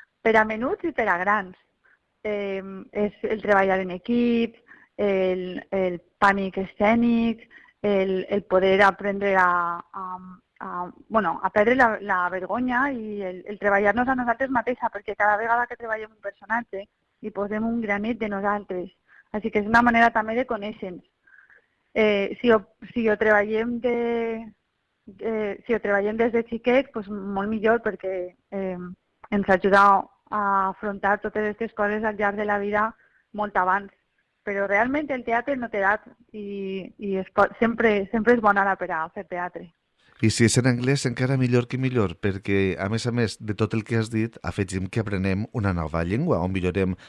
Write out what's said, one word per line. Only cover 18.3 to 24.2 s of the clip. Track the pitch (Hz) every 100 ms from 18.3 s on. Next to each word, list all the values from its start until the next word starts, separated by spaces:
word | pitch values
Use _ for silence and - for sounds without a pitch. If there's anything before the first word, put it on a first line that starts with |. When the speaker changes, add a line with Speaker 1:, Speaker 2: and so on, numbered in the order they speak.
| 196 202 208 202 180 185 _ _ - _
Speaker 1:
Així | 214 220
que | 214
és | 208
una | 233 240
manera | 233 233
també | 233 220 226
de | 254
conèixer-nos. | 226 202 214 190 175 - _ _ - _ _ _ _ _ -
Eh, | 214 202 196 -
si | 240
ho, | 220 - _ 208
si | - 220
ho | 208
treballem | 220 214 208 220 240 240
de, | 240 240 233 233